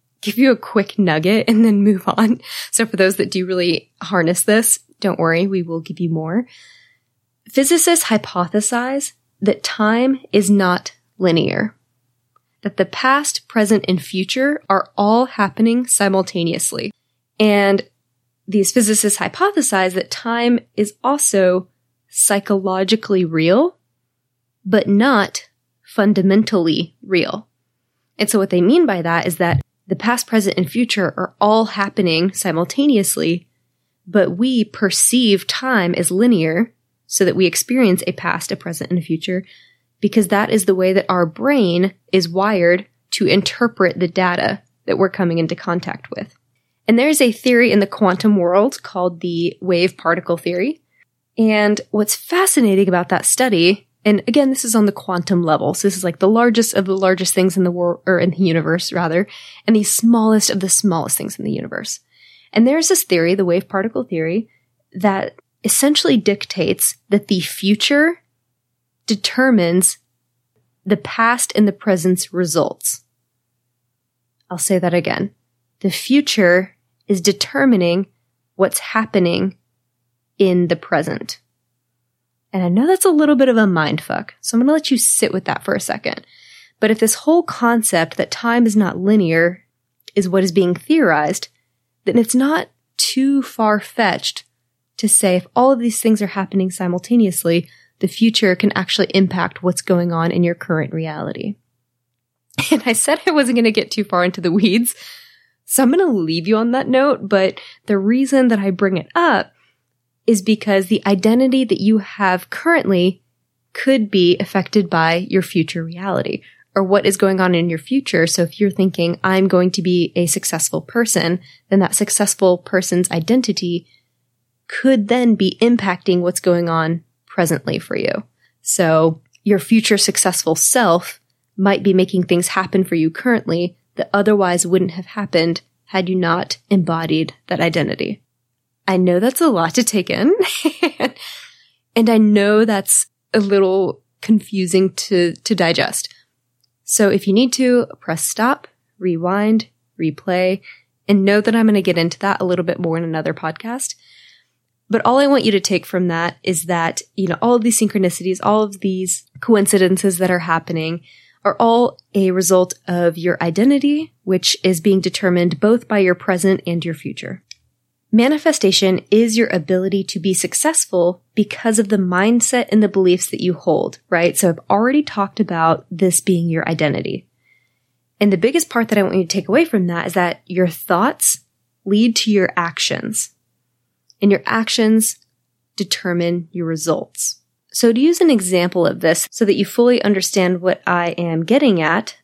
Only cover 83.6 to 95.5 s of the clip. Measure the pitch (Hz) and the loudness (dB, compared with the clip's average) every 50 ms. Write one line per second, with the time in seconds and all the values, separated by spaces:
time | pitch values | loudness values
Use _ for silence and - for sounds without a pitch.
83.6 | 214 196 180 165 156 147 - 156 - - - - 208 - - _ - - - 233 | 2 2 2 0 0 -2 -2 -4 -6 -6 -8 -8 -8 -10 -16 _ -10 -4 0 0
84.6 | 247 269 302 320 302 - 269 226 - - - - - - - 190 - - - - | 2 2 2 0 0 0 0 0 0 0 0 0 0 0 -2 -2 -4 -4 -6 -6
85.6 | - - - - - - - - - - - - - _ _ - - - - - | -4 -4 -4 -4 -4 -6 -8 -6 -6 -8 -8 -8 -12 _ _ -20 -20 -20 -20 -20
86.6 | - _ _ - - 214 220 220 226 220 - - - 294 320 349 330 - - - | -20 _ _ -2 0 0 0 2 0 0 -2 -2 0 2 2 2 2 -2 -4 -2
87.6 | - 233 233 233 214 - - 170 165 165 - - - - - - - 233 233 240 | 0 2 2 2 0 0 0 0 0 -2 -2 -6 -6 -6 -6 -6 -2 0 2 2
88.6 | 240 226 196 214 208 180 - 175 185 196 214 214 196 165 160 165 165 170 185 - | 2 2 4 2 2 0 -2 -4 0 2 2 4 4 2 2 2 2 0 0 -4
89.6 | _ _ _ _ _ _ _ _ _ - - 208 190 185 175 190 190 190 165 196 | _ _ _ _ _ _ _ _ _ -8 -4 -2 -2 0 0 0 0 2 2 2
90.6 | 190 175 180 - - - 302 320 285 190 160 151 151 151 190 - - - _ _ | 2 2 0 -2 -2 0 2 2 4 2 2 2 0 -2 -4 -6 -8 -14 _ _
91.6 | _ _ _ _ _ _ _ _ - 220 220 240 226 226 - 254 269 277 311 320 | _ _ _ _ _ _ _ _ -4 -2 0 0 2 2 0 0 0 0 0 -2
92.6 | - - _ _ _ _ _ - - - - 262 269 277 277 277 254 - - - | -4 -8 _ _ _ _ _ -6 -6 -4 -2 -2 -2 0 0 -2 -4 -6 -4 -2
93.6 | 220 214 208 208 - - - - 226 196 - - - - - _ _ _ _ _ | 0 0 0 0 -2 -6 -4 -2 -2 0 -2 -2 -6 -8 -10 _ _ _ _ _
94.6 | _ _ _ _ _ _ _ - - 208 202 - 226 196 180 180 180 - | _ _ _ _ _ _ _ -4 0 2 4 4 4 4 2 0 -2 -2